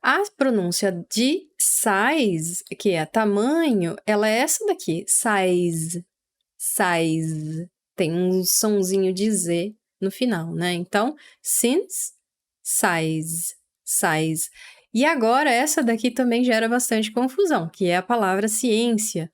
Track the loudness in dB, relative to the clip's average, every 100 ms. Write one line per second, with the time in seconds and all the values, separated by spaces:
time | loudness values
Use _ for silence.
0 | 2 0 0 _ 0 2 0 0 -2 -2
1 | -6 -2 0 0 -6 _ 0 2 2 2
2 | 2 2 2 0 -4 -8 -10 -4 0 0
3 | 0 0 2 2 2 2 2 2 0 -4
4 | -2 0 2 2 0 -2 -2 -4 -2 -4
5 | 0 0 2 2 2 2 2 0 -4 -8
6 | -12 _ _ _ _ _ -6 0 2 2
7 | 2 0 -2 -4 -6 -8 -10 _ _ -4
8 | -2 0 0 0 0 0 2 2 0 0
9 | 0 0 0 0 0 -2 -2 -8 _ _
10 | -6 -2 -2 -2 -4 -4 -2 -4 -2 0
11 | 0 -4 -16 _ -4 0 2 2 -2 -8
12 | -10 -12 _ _ _ _ -6 -2 0 0
13 | 0 -2 -4 -6 -8 -12 _ _ -4 -2
14 | 0 0 0 -2 -6 -10 -20 -20 _ 0
15 | 0 2 2 2 2 2 2 0 0 0
16 | -2 0 0 2 2 2 2 0 0 -2
17 | -2 -2 -2 0 0 2 -2 -2 0 0
18 | 0 0 2 2 0 0 0 2 2 0
19 | -2 -4 -6